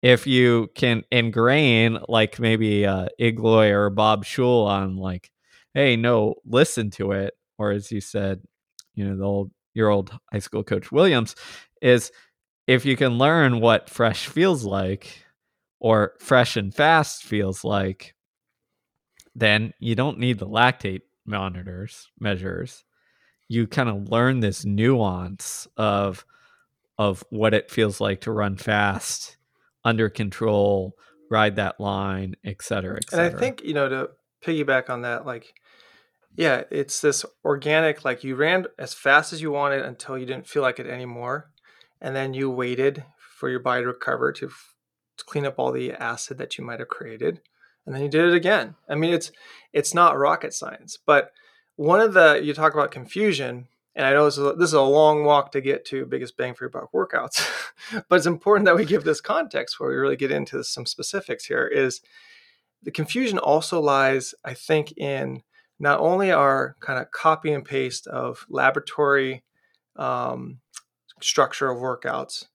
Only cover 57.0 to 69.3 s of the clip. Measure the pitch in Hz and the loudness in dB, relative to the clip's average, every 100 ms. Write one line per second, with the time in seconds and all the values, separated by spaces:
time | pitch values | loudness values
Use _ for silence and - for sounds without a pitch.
57 | 190 - 120 - - - - _ - 220 | -2 -4 -4 -4 -4 -6 -12 _ -12 -12
58 | - 180 156 156 - 208 202 170 147 165 | 0 2 2 -2 2 4 6 4 2 0
59 | 151 151 - 320 311 143 - - 143 135 | 0 -4 -2 -4 -2 -6 -6 -8 -6 -2
60 | 135 135 139 147 139 139 123 - 120 - | -2 -2 -2 -2 -4 -8 -8 -8 -10 -10
61 | - 202 - - - 135 135 143 131 - | -8 -8 -8 -12 -6 -4 -2 0 0 -4
62 | _ - _ - _ _ _ _ - - | _ -20 _ -20 _ _ _ _ -12 -8
63 | 151 240 254 196 - 151 156 175 147 139 | -4 -2 -2 -2 2 0 0 -2 2 2
64 | 135 135 - - 147 127 - 156 151 - | 2 0 -4 -14 -14 -14 -2 -2 -2 -8
65 | 143 135 135 131 _ _ _ _ 143 143 | -6 -6 -6 -10 _ _ _ _ 0 2
66 | 165 185 196 160 139 135 135 - - 131 | 2 2 2 4 4 2 -2 -8 -8 -6
67 | - - 160 156 156 147 - 135 131 123 | -6 -2 0 0 -2 -4 -4 -4 -4 -8
68 | - 127 127 120 - 135 135 135 - - | -10 -8 -6 -8 -8 2 2 2 -6 -2
69 | 143 139 135 | 2 2 0